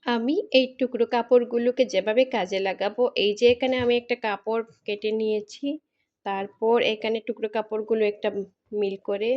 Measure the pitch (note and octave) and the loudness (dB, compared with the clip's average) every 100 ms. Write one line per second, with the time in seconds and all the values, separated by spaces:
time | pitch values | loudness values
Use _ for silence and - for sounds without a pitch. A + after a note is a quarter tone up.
0 | - A#3 A#3 E4 - C4 C4 B3+ B3+ A#3+ | 0 0 2 0 2 2 2 -2 -4 -2
1 | A3+ A#3+ A#3 B3 A#3+ A#3 A#3+ B3 B3 G3 | -2 -2 4 4 4 -2 -2 0 0 0
2 | G3 G#3+ C4 A#3+ F3+ F#3+ F#3+ F#3 G3 G#3+ | 0 2 2 0 -2 -2 -2 -2 -4 0
3 | B3 - G3 G#3 A#3+ A#3+ C4 B3+ A#3+ A#3+ | -2 0 0 4 4 4 2 0 2 0
4 | A#3+ B3 A3+ G3+ - A3+ A3+ - - G#3 | 0 -4 -2 -4 -4 -4 -4 -12 -8 -4
5 | G#3+ A3 A3 G#3+ G#3 - C#4+ D#4 _ _ | -2 -2 0 -2 -4 -8 -6 -6 _ _
6 | _ _ - G3 G3 _ A3 A#3+ A3 G#3+ | _ _ -6 -4 -6 _ 2 4 2 0
7 | A3 A3+ G#3+ A3+ A3 A3 G#3+ A3 G#3+ A3+ | -2 -4 -4 -6 -4 -4 -4 -6 -2 2
8 | G#3 G#3 G#3+ G3+ F#3+ _ _ G#3 G3+ G3 | 2 0 -4 -4 -10 _ _ -4 -4 -4
9 | - G3+ A3 | -6 -4 0